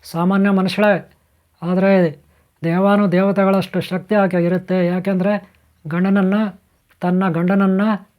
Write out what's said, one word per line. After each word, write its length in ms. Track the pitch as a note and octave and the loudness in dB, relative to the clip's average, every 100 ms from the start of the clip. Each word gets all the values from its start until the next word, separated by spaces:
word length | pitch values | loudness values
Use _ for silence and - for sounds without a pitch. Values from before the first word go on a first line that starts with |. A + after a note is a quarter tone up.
ಸಾಮಾನ್ಯ 460 | - E3 F3 G3 G3+ | -8 -2 0 2 2
ಮನುಷ್ಯಳೇ, 420 | G3 F#3 F#3+ G#3 F#3 - _ _ _ _ _ | 0 0 0 2 0 -4 _ _ _ _ _
ಆದರೆ 300 | E3+ F3+ F#3+ G3 E3+ D3 _ _ _ _ | -4 0 2 4 2 -2 _ _ _ _
ದೇವಾನು 420 | E3 E3+ G3 G3+ G#3 | -2 0 2 2 2
ದೇವತೆಗಳಷ್ಟು 680 | F3+ G3 G3 F#3+ F#3+ F#3 F#3 | 2 0 2 2 0 -2 -6
ಶಕ್ತಿ 300 | E3+ F3+ F3+ G#3 | -6 -8 -2 0
ಆಕೆಗೆ 300 | G3 F3+ E3+ | 2 0 0
ಇರುತ್ತೆ. 300 | F3+ F#3 F#3 F3 | -2 -2 -2 0
ಯಾಕೆಂದರೆ 460 | F3+ F3+ F#3+ F#3 G#3 - _ _ _ | -2 -2 -2 -2 -2 -6 _ _ _
ಗಂಡನನ್ನು, 580 | D#3 E3+ F#3+ G3 F#3 G3+ G#3+ - _ _ _ _ | -8 -2 0 2 2 0 -2 -6 _ _ _ _
ತನ್ನ 220 | F3+ F3+ F#3+ | -2 0 0
ಗಂಡನನ್ನು 580 | E3 F3+ G3 G3 F#3+ G#3 G3+ - | -2 0 2 2 0 0 -2 -8